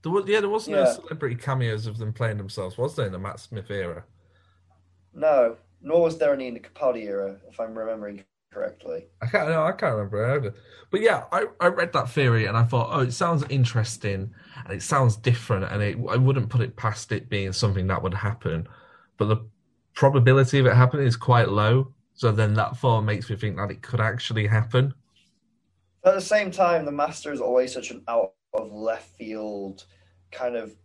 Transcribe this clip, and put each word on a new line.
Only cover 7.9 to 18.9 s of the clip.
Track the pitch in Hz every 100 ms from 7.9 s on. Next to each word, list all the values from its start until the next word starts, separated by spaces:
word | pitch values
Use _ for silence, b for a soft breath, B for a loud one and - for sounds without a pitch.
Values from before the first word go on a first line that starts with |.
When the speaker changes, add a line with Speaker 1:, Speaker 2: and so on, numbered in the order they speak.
| 110 104 101 - _ _
Speaker 2:
correctly. | 104 92 - - 82 - _
Speaker 1:
I | 120
can't, | 208 156
no, | 165
I | 156
can't | 190 175 110
remember | 98 101 117 143
either. | 110 - B B B
But | 196
yeah, | 220 175 -
I, | 180 - -
I | 175
read | 180 170
that | 147 127
theory | - 131 113 104
and | 110
I |
thought, | 117 123 113
"Oh, | 139
it | 127
sounds | 120 175 165 131
interesting | 139 120 120 107 - 104 98 98 B B B 120
and |
it | 98
sounds | - 143 127 107
different," | - 120 - 101 95
and | 104
it, | 104 98 123
I | 117
wouldn't | 131 135 120
put | 120
it | 117 -
past | 113 104 -
it | 104 -
being | 104 95
something | 92 107 98 92
that | 90
would | 92 95
happen. | 104 104 - 80 - B B